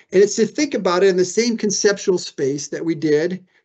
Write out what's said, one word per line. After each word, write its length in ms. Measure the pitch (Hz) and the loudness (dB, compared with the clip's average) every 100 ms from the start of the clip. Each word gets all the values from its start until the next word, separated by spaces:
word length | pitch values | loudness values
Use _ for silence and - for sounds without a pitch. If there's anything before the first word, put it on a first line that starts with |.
| _ | _
and 100 | 185 | 2
it's 140 | 208 - | 2 2
to 100 | 220 | -2
think 280 | - 294 | 0 -4
about 300 | - 185 180 | -2 0 2
it 60 | 196 | 2
in 80 | 185 | 2
the 80 | 180 | 0
same 320 | 214 240 220 | 0 -2 0
conceptual 600 | 208 196 208 196 - 180 | -2 0 0 0 0 -2
space 500 | - - 135 143 - | -2 -6 -4 -4 -8
that 160 | 156 165 | -8 -6
we 100 | 160 | -2
did 500 | 151 147 175 185 _ _ | 0 2 0 -6 _ _